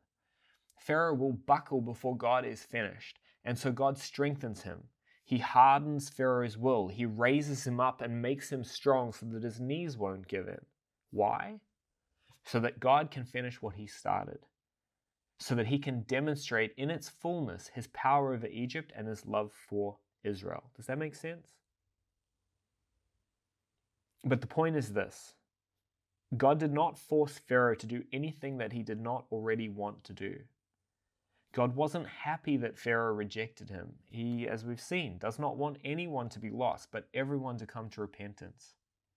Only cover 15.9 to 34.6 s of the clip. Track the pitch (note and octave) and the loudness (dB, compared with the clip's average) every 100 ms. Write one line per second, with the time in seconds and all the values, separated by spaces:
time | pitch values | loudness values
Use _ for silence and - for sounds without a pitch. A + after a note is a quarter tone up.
15.9 | B2 A2 C3 D3+ C#3+ - A2+ A2 A#2+ C#3 | -4 0 0 2 -2 0 0 0 0 -4
16.9 | E3+ - - E3+ F3 B2+ F2 - B2 A2+ | -4 -8 -6 -4 -2 -2 -6 -10 -12 -10
17.9 | - C3+ C#3+ C#3 B2+ A2 A2+ B2 D#3+ - | -2 4 4 4 0 -4 -4 -4 -4 -8
18.9 | - A2 G#2+ G#2 G#2 G#2+ - - G#2 G2+ | -8 -8 -8 -2 -2 -2 -6 -6 -2 -2
19.9 | G2+ _ _ G#2 F#2+ F#2 E2 - - A#2 | -6 _ _ -6 -6 -6 -8 -12 -14 -8
20.9 | C#3 D#3 C#3+ E3 E3+ - _ _ _ _ | -6 -6 -8 -10 -12 -16 _ _ _ _
21.9 | _ _ _ _ _ _ _ _ _ _ | _ _ _ _ _ _ _ _ _ _
22.9 | _ _ _ _ _ _ _ _ _ _ | _ _ _ _ _ _ _ _ _ _
23.9 | _ _ _ C3 B2+ A#2+ D#3+ E3 D3+ A2 | _ _ _ 0 0 0 0 2 0 0
24.9 | G2+ - - - - _ _ _ _ _ | -2 -2 -6 -20 -20 _ _ _ _ _
25.9 | _ _ _ _ A#2+ C3 D3+ D#3 C#3+ E3 | _ _ _ _ 4 6 6 4 4 2
26.9 | - - D3+ C#3+ - - B2+ B2 A2+ A2 | 0 0 2 2 -2 2 6 6 4 -2
27.9 | A#2+ - C3+ D#3 D3+ C#3 C3+ A2 A#2 A2 | -6 -4 -4 -4 -6 -6 -4 -4 -4 -4
28.9 | A2 A#2 B2 - A2+ A2 A2+ A2 G2+ G2+ | -4 -4 -4 -4 -4 0 0 -2 -4 -6
29.9 | - - F#2+ G2 F#2+ - _ _ _ _ | -8 -14 -10 -8 -8 -14 _ _ _ _
30.9 | _ _ _ _ _ _ - B2 B2+ D3+ | _ _ _ _ _ _ 0 2 4 0
31.9 | E3+ - - D3+ D#3+ - C#3 A#2 - A#2+ | 0 -6 -8 -6 -4 0 0 0 -2 0
32.9 | A#2 A2+ G#2 G#2 A2 A2+ - - F#2+ E2+ | 2 2 0 -2 -4 -6 -8 -12 -12 -12
33.9 | D#2+ _ A#2 A#2 A#2+ A#2 A2+ | -16 _ -6 -4 -4 -4 -6